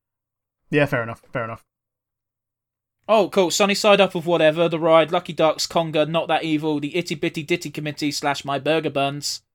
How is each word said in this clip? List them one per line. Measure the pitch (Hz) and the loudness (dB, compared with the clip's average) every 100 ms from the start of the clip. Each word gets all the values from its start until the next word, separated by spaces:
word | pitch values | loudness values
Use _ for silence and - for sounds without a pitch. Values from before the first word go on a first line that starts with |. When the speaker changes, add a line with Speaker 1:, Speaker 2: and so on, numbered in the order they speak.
| _ _ _ _ _ _ _ | _ _ _ _ _ _ _
Speaker 1:
Yeah, | 147 143 | 0 0
fair | 127 | 0
enough, | 113 113 _ | -4 -10 _
fair | 127 | -8
enough. | 113 - _ _ _ _ _ _ _ _ _ _ _ _ _ _ - | -8 -10 _ _ _ _ _ _ _ _ _ _ _ _ _ _ 0
Speaker 2:
Oh, | 220 165 | 2 4
cool. | 202 175 | 2 0
Sunny | - 202 | 2 0
Side | 196 214 202 | 2 4 6
Up | 190 | 4
of | 180 165 | 0 -2
Whatever, | 170 156 156 170 | 4 4 4 0
The | 165 | 0
Ride, | 165 160 156 | 4 4 4
Lucky | 175 - | 0 -4
Ducks, | 160 160 151 - | 0 0 0 -2
Conga, | 175 165 156 151 | -2 0 0 0
Not | 165 147 | -2 -2
That | 156 | -2
Evil, | 160 151 156 147 | 0 -2 -2 -2
The | 147 170 | -4 -6
Itty | 170 | -6
Bitty | 151 165 170 | -6 -4 -6
Ditty | 147 175 151 | -4 -4 -4
Committee | 151 151 143 151 | -10 -10 -6 -6
slash | - 147 135 | -4 -4 -4
My | 139 139 | -4 -4
Burger | 143 160 156 | -2 -2 -2
Buns. | 143 139 143 - - - | -2 -4 -4 -8 -10 -14